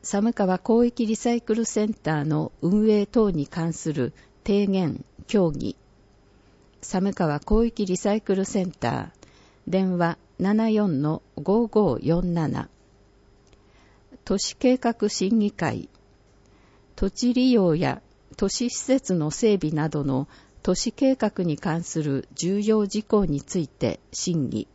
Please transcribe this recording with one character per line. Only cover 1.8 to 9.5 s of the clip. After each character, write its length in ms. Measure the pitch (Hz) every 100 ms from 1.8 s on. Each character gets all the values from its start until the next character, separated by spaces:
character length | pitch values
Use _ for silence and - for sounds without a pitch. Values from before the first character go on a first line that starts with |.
| 214
ン 80 |
タ 280 | - - 156
ー 20 |
の 260 | 147 151 156 -
運 300 | 165 208 220
営 160 | 214 202
等 240 | 240 208
に 160 | 170 139
関 260 | - 165
す 200 | 160 160
る 200 | 151 127 - - _ -
提 180 | 202 196
言、 380 | 190 170 - - - -
協 240 | 208 170
議。 260 | 147 101 - _ _ _ _ _ _ _ _ _ _
寒 320 | - 185 196
川 260 | - 165 147
広 300 | - 220 233
域 160 | -
リ 120 | 196 180
サ 180 | 208
イ 80 | 214
ク 120 | -
ル 100 | 190
セ 180 | 196 202
ン 80 | 185
タ 420 | - 117 123 98 _ - _ _